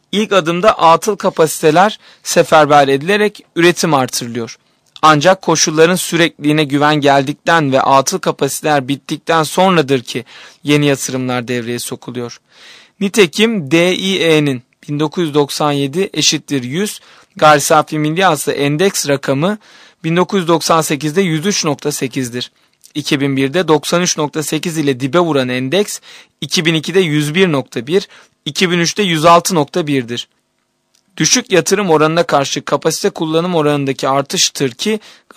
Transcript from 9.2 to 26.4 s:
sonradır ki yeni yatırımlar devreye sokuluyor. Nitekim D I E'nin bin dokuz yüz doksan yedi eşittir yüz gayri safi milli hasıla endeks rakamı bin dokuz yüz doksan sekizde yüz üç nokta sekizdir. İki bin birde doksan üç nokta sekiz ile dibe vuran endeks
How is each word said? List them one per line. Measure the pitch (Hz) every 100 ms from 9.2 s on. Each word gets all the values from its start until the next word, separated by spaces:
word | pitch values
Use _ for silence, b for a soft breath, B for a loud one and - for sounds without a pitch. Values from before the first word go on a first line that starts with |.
| - 165
sonradır | 151 - 190 175 135 135
ki | 117 127 - B B B
yeni | 143 147 147
yatırımlar | 135 - 127 127 123 117
devreye | 123 113 120
sokuluyor. | - - - 123 120 - B B B B B _
Nitekim | 196 226 175 - 220 220 135
D | 165 180 185
I | 190 190
E'nin | 165 156 147 127 - _ -
bin | 147
dokuz | 156 185
yüz | 165
doksan | 143 143 - 151
yedi | 143 139 156 190
eşittir | 156 - 151 - 143
yüz | 123 151 208 - b b b -
gayri | 156 151
safi | - 156 143 156
milli | 151 160
hasıla | 190 147 - 135
endeks | 143 151 190 - 147
rakamı | 139 - 139 175 214 b b b b
bin | 165 170
dokuz | 180 196
yüz | 165
doksan | 165 - 165
sekizde | 156 147 151 160
yüz | 190 156 185
üç | - 165
nokta | 139 147
sekizdir. | 147 131 135 123 123 - _ _ _ -
İki | 151 139 147
bin | 139 135
birde | 135 160 165
doksan | 151 - 170
üç | 180 -
nokta | 147 156
sekiz | 147 156 180 160
ile | 143 123
dibe | 131 170
vuran | 170 143 127
endeks | 127 131 175 208 - B B B _